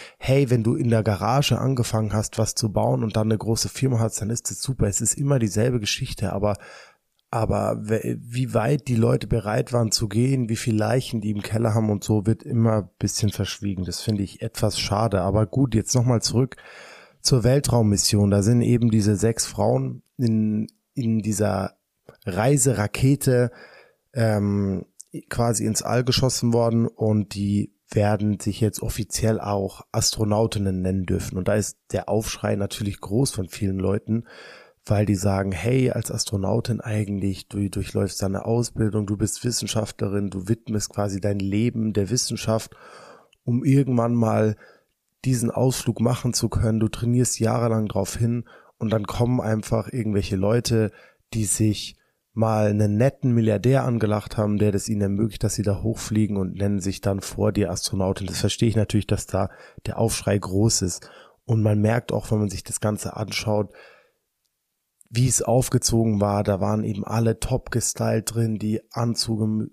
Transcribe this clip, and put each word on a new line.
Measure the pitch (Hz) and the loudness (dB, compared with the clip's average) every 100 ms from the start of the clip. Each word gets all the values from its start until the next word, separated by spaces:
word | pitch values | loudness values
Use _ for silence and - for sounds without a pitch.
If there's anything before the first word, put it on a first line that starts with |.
| - - | -20 -6
„Hey, | - 135 135 | 2 2 4
wenn | 117 | 2
du | 110 123 | 2 0
in | 123 | 2
der | 113 | 2
Garage | 110 95 104 131 143 120 | 2 0 2 2 2 2
angefangen | 127 131 113 110 107 | 2 0 0 0 0
hast, | 107 104 - | 0 -2 -2
was | 110 | -2
zu | - 113 | 0 -2
bauen | 107 110 131 | 0 2 0
und | 113 110 | 0 0
dann | 110 | 0
eine | 107 | 0
große | 98 110 104 | 0 -2 -2
Firma | - 131 120 | -2 0 2
hast, | 113 - | 0 -2
dann | 107 | -4
ist | 117 - | -4 -6
das | - | -6
super.“ | - 131 104 | -6 0 0
Es | - | 0
ist | 113 - | -2 0
immer | 139 139 | 0 2
dieselbe | 110 95 120 123 | 2 2 2 0
Geschichte, | 101 - 127 - 95 | -2 -4 -6 -4 -4
aber, | 98 104 98 - - - _ _ _ _ | 0 -2 -2 -6 -20 -20 _ _ _ _
aber | 117 107 104 104 113 | -4 0 0 0 -2
we-, | 107 110 120 117 | -2 -2 -2 -6
wie | 117 120 127 | -6 -6 -2
weit | 113 113 147 - | 0 0 0 0
die | 117 | 2
Leute | 117 127 104 | 2 2 0
bereit | 117 104 117 127 | -2 0 -2 0
waren | 120 113 | 0 0
zu | - 107 | 0 0
gehen, | 101 127 135 113 | 0 2 2 0
wie | 110 | -2
viel | - 107 | 0 0
Leichen | 107 127 - 117 | 2 0 -2 -4
die | 104 | -2
im | 104 | -2
Keller | - 110 117 | -2 -2 0
haben | 110 107 | 2 2
und | 104 | 0
so, | - 107 | 2 2
wird | 101 110 | 2 0
immer | - 117 113 110 | 0 2 4 2
ein | 90 - | -2 -4
bisschen | 104 - 104 | -4 0 0
verschwiegen. | - 95 - 101 90 | 0 -4 -4 -4 -4
Das | 90 85 | -4 -4
finde | - 107 | -2 -2
ich | 98 - | -2 -6
etwas | 117 - 107 - | -10 -2 -2 -2
schade. | - 101 113 98 | -2 0 2 2
Aber | 90 101 | 2 2
gut, | 107 127 135 | 2 2 2
jetzt | 110 - | 2 2
nochmal | 127 120 117 | 2 2 2
zurück | - 110 131 - - - - - - _ | 2 0 0 -2 -20 -20 -20 -20 -20 _
zur | - 131 | 0 2
Weltraummission. | 113 139 - 120 107 101 - 104 101 | 4 2 4 4 4 4 4 4 4
Da | 101 | 4
sind | 101 120 | 4 4
eben | 117 120 117 | 4 4 4
diese | 110 104 101 | 4 4 4
sechs | 107 113 | 2 0
Frauen | - - 104 131 135 123 - - | -4 0 2 2 -2 -8 -12 -2
in, | 120 110 107 107 107 - _ | 2 2 2 0 -4 -10 _
in | - 117 113 | -4 -2 0
dieser | 104 101 101 95 95 - _ _ - - - | 0 0 0 0 -4 -8 _ _ -20 -14 -6
Reiserakete, | 90 117 147 135 104 104 - 135 139 - 123 120 - - - - _ _ | 0 2 4 4 2 0 2 2 2 2 2 2 -2 -20 -20 -20 _ _
ähm, | - 113 107 101 101 98 92 - - - 160 - | -2 0 2 2 0 0 -2 -6 -16 -18 -16 -8
quasi | - 120 117 110 | -2 0 0 0
ins | 107 | -2
All | - 117 | -2 0
geschossen | 127 - 131 - 120 | 0 2 0 0 0
worden | 117 117 117 113 | 2 2 2 0
und | - 110 107 98 | 0 0 2 0
die | 101 101 101 - _ _ | -2 0 0 -2 _ _
werden | 110 104 104 104 98 | 0 2 2 0 -2
sich | - 95 | -4 -2
jetzt | 110 - | -2 -2
offiziell | - - 101 - 110 110 | -6 -6 -6 -2 0 0
auch | 101 101 98 - - | -2 -2 -4 -6 -8
Astronautinnen | 113 - - 104 107 113 104 98 92 | -2 -2 0 0 2 0 0 -2 0
nennen | 92 95 | 0 0
dürfen. | 90 92 92 95 | 0 -2 -2 -4
Und | 90 | 0
da | |
ist | 104 95 - - | 0 0 -6 -8
der | 98 - | -6 -2
Aufschrei | 104 104 - 104 104 | -2 -2 -4 -2 -2
natürlich | 101 - 104 95 | -2 -4 -6 -6
groß | - 104 139 | -4 0 0
von | - 92 | -2 -8
vielen | - 98 95 | -4 -4 0
Leuten, | 95 101 - 110 - - - - - _ - | 0 -2 -2 -4 -4 -14 -20 -20 -20 _ -2
weil | 104 101 | 0 2
die | |
sagen, | 98 101 98 98 | 2 0 0 -2
„Hey, | 85 104 131 127 | -2 -2 0 0
als | - - | -2 -4
Astronautin | 110 - 101 95 113 - 107 | -6 -4 -4 0 -2 -2 -4
eigentlich, | 110 107 101 101 98 95 - | -4 -4 -2 -2 -2 -4 -8
du | 104 101 | -4 -4
durchläufst | 101 90 107 98 - | -4 -4 -2 -4 -2
deine | 98 95 - | -4 -4 -2
Ausbildung, | 117 117 - 110 107 101 | -2 -2 -2 -2 0 -2
du | 104 | -2
bist | 107 - | -4 -4
Wissenschaftlerin, | 123 117 95 113 107 - 104 101 101 | -6 -4 -4 -4 -4 -4 -4 -2 -4
du | 95 92 | -4 -4
widmest | 117 - 107 - | -4 -4 -6 -4
quasi | - 104 98 | -4 -2 -2
dein | 101 101 | -2 -2
Leben | 98 101 120 113 110 | -2 0 0 0 -2
der | 104 95 | 0 0
Wissenschaft, | 127 - 117 - 110 - - - - - - _ _ | -2 -2 -4 -2 -2 -4 -14 -20 -20 -20 -20 _ _
um | - 120 | -2 0
irgendwann | 135 135 135 120 117 | 4 4 4 2 2
mal | 120 113 107 107 107 - _ _ _ _ _ | 2 2 2 2 0 -8 _ _ _ _ _
diesen | 131 127 113 | -4 -2 -2
Ausflug | - 127 - - - | 0 0 0 -2 0
machen | 117 123 127 | 0 0 -2
zu | - 117 | -2 -2
können. | - 110 110 | 0 0 2
Du | 110 | 0
trainierst | - 117 120 120 - | 0 0 2 0 0
jahrelang | 110 117 117 110 107 | 0 0 0 0 0
drauf | 101 95 - | -2 -2 0
hin | 117 120 - - _ - | 0 -2 -6 -16 _ -6
und | 113 | -2
dann | 110 101 | 0 -2
kommen | - 120 127 | 0 2 2
einfach | 98 110 - 113 - | 0 -2 0 -2 -2
irgendwelche | 131 110 101 - 98 | -4 -2 -2 0 0
Leute, | 98 117 - 113 107 - - _ _ | 2 2 2 2 0 -4 -20 _ _
die | 113 | -4
sich | 104 - 110 104 - - _ _ _ 107 | -2 2 2 0 -6 -14 _ _ _ -2
mal | 110 110 107 | 0 2 2
einen | 104 104 104 | 2 2 4
netten | 131 - 131 | 2 2 2
Milliardär | 117 110 101 117 135 | 2 4 2 4 2
angelacht | 127 117 104 107 - - | 2 0 0 0 -2 -2
haben, | 104 104 | 0 2
der | 107 | 2
das | 98 - | 0 -2
ihnen | 104 | -2
ermöglicht, | 98 98 110 - | 0 0 -2 -2
dass | 113 | -2
sie | - | 0
da | 101 98 | 0 0
hochfliegen | 110 113 - 107 107 101 | -2 -4 -2 0 2 0
und | 92 92 | -2 -2
nennen | 101 101 | 0 0
sich | 92 92 | -2 -4
dann | 101 95 | -2 -4
vor | - - 104 | -4 -2 0
dir | 104 95 | 2 0
Astronautin.“ | 98 - 95 95 95 98 | -2 -4 -2 0 -2 -4
Das | 87 | -2
verstehe | 104 - 120 | -2 2 2
ich | |
natürlich, | 107 101 110 - | 2 2 0 0
dass | 101 - | -2 -2
da | 95 95 - - - - | -2 -2 -6 -20 -14 -8
der | - | -2
Aufschrei | - - - 101 | -2 -2 0 0
groß | 90 95 113 - | 0 2 2 2
ist. | 92 - - - - _ | -2 -4 -12 -20 -20 _
Und | - 113 | -2 0
man | 107 107 | 2 2
merkt | 107 120 - | 2 0 -2
auch, | 107 - | -4 -2
wenn | 110 | -2
man | 104 | -2
sich | 98 | -4
das | - - | -8 -4
Ganze | 107 104 - - | -2 -2 -6 -8
anschaut, | 104 - 110 107 101 - - - _ _ _ _ _ _ _ _ _ _ _ | -8 -6 -2 0 -2 -8 -20 -20 _ _ _ _ _ _ _ _ _ _ _
wie | - 131 | 0 2
es | - | 2
aufgezogen | - 120 123 127 - 117 113 104 | 2 2 2 0 2 2 2 2
war, | 101 101 | 2 0
da | 104 98 | 0 0
waren | 101 107 | 0 -2
eben | 110 101 | -2 -4
alle | - 110 113 110 | -4 0 0 0
top | - 127 - | -2 -4 -4
gestylt | 120 - - 113 113 - | -4 -2 -2 0 0 -2
drin, | 110 113 110 | -2 -2 -2
die | 107 110 - | -2 -4 -4
Anzüge, | - 117 113 - 110 110 110 110 | -4 -2 -2 -2 -2 0 0 -4